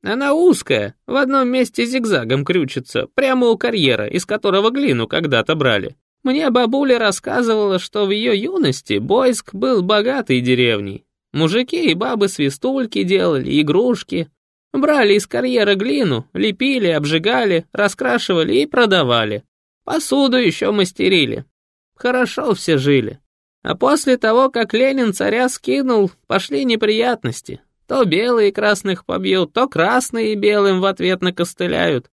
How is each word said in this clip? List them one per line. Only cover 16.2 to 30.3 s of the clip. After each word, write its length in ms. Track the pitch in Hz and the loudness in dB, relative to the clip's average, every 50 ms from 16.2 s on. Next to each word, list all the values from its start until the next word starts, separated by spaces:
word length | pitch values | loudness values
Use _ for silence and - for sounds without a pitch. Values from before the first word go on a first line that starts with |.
| 131 _ _ | -4 _ _
лепили, 560 | 180 202 214 196 - 254 269 277 254 208 175 | -4 -2 -2 -2 -2 -2 -2 0 0 0 0
обжигали, 800 | 165 151 147 147 156 160 160 202 240 254 240 208 180 165 170 _ _ | 0 0 0 0 -2 0 0 0 -2 0 0 0 0 -2 -2 _ _
раскрашивали 840 | - 208 202 - - 262 254 240 240 - - 190 170 160 - 101 | -2 -2 -2 -2 -2 -4 -2 -2 -2 -2 0 0 0 0 2 2
и 100 | - 294 | 0 0
продавали. 800 | 302 - 262 247 214 190 185 151 123 120 117 110 107 104 101 - _ _ _ _ _ _ _ _ | 0 2 0 2 4 4 2 2 2 2 0 0 0 -4 -6 -8 _ _ _ _ _ _ _ _
Посуду 520 | - - - - - 262 277 277 269 240 | -4 -4 -4 -2 0 0 2 2 2 2
ещё 360 | 254 247 180 165 - 208 196 208 | 2 2 2 0 0 -2 -2 0
мастерили. 720 | 208 190 180 - - 185 185 190 175 147 117 113 - 139 _ _ _ _ _ _ _ _ _ _ | 0 -2 -2 -2 -2 0 2 2 2 2 0 -2 -8 -10 _ _ _ _ _ _ _ _ _ _
Хорошо 600 | _ - 247 247 254 247 - - - 302 269 202 | _ -4 -2 0 0 -2 -2 -2 -6 -2 -2 -2
все 220 | 180 - - 160 | -2 0 0 0
жили. 440 | 139 131 143 143 135 113 104 117 - _ _ _ _ _ _ _ _ _ | 0 2 2 2 2 2 -2 -8 -12 _ _ _ _ _ _ _ _ _
А 140 | - - | -8 -4
после 400 | 180 - 262 294 302 - 285 254 | -2 0 2 2 2 2 0 0
того, 340 | 247 - 220 220 240 269 269 | 2 2 2 2 4 2 2
как 240 | 262 240 226 226 - | 0 -2 -4 -2 0
Ленин 380 | 220 254 269 269 269 247 220 190 | 0 2 2 2 0 0 -2 0
царя 360 | - - 202 214 233 254 254 | -2 -2 -2 0 0 0 -2
скинул, 640 | 254 - - - 254 277 277 254 247 214 196 185 - _ _ | -2 -6 -4 -2 -2 0 0 0 2 2 2 0 -2 _ _
пошли 380 | _ - 190 185 - 285 277 277 | _ -4 -4 -2 -2 -4 -2 -2
неприятности. 960 | 254 233 220 226 208 220 220 226 247 240 226 _ 127 - - - - 123 - _ _ _ _ _ _ - | 0 -2 0 0 0 0 0 0 -2 -2 -2 _ -8 -8 -8 -14 -16 -18 -18 _ _ _ _ _ _ 0
То 120 | 269 247 | 0 2
белые 480 | 185 151 180 220 247 247 233 208 202 196 | 2 2 0 0 2 2 2 2 2 2
красных 520 | - 214 208 208 196 - 196 185 175 - | 2 0 0 0 0 0 -4 -4 -4 -4
побьют, 480 | - 180 185 190 190 190 185 175 156 _ | -6 -6 -4 -2 0 0 0 0 0 _
то 160 | - 254 - | -2 -2 0
красные 680 | - 160 165 196 233 254 254 - - 226 220 214 | 0 0 0 2 2 0 -2 -2 -4 -4 -2 -2